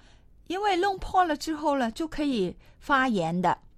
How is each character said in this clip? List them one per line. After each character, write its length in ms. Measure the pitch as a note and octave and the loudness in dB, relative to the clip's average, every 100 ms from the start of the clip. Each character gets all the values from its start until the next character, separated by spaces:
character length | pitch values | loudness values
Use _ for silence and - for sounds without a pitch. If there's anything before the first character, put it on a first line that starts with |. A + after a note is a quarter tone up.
| - - _ - - | -20 -20 _ -20 -8
因 160 | F4+ | -2
为 140 | G#4 F4+ | 0 2
弄 200 | G4 F#4+ | 0 -2
破 260 | - F#4+ | 0 2
了 120 | F4+ D4 | 2 0
之 180 | - | -4
后 220 | D#4 D4+ C#4 | -2 0 0
呢， 140 | A#3 | -2
就 180 | A3+ D#4+ | -2 -8
可 140 | - | -4
以 340 | D4 B3 F3+ - - - | -2 0 -2 -6 -18 -20
发 300 | - C#4 C4 | 0 2 2
炎 300 | G#3 D#3+ E3+ | 0 0 0
的。 160 | F3+ - - | 0 0 -6